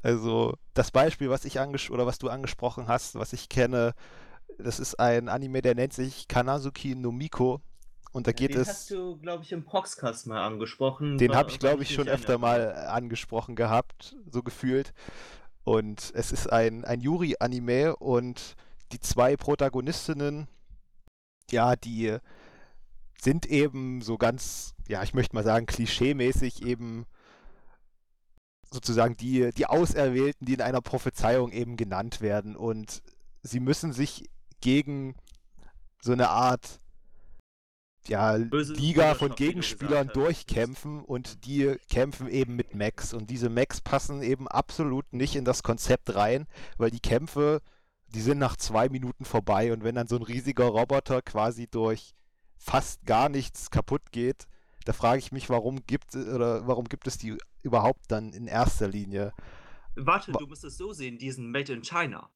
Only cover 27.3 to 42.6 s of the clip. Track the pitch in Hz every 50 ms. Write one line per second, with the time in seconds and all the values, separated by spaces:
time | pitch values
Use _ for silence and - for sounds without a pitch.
27.3 | - _ _ - - - - - - _ - _ _ _ _ _ _ _ _ _
28.3 | _ _ _ _ _ _ - _ 135 123 - - 117 113 117 117 117 - 117 127
29.3 | 131 127 123 120 - - - - 131 160 175 - - 156 143 135 123 127 135 143
30.3 | 147 _ - - 131 127 113 120 131 127 - - - 127 - 135 - - 127 113
31.3 | 131 131 123 120 - 113 120 113 120 117 117 98 92 92 104 123 - - 110 104
32.3 | 101 107 101 107 107 - 104 113 110 110 107 - - - - - - - - -
33.3 | - - - 127 117 127 127 131 147 - - 165 127 120 143 - - - - -
34.3 | - - - - - - - 127 131 147 143 147 143 139 135 131 131 - - -
35.3 | - - _ - _ - - - - - - - _ _ - 117 123 123 123 85
36.3 | 82 113 127 127 127 120 - - - - - - - - - - - - - -
37.3 | - - _ _ _ _ _ _ _ _ _ _ _ _ _ - 110 98 110 110
38.3 | 110 113 117 117 135 151 151 143 151 139 139 160 175 156 160 156 147 - 143 139
39.3 | - - 139 156 170 175 160 - - - 143 - 147 147 139 131 110 135 139 165
40.3 | 165 - - - - 117 117 120 131 - - 147 151 151 139 - 127 123 127 -
41.3 | - - - 127 139 143 139 139 135 123 _ - - 123 127 147 - - 131 127
42.3 | - 135 131 120 123 120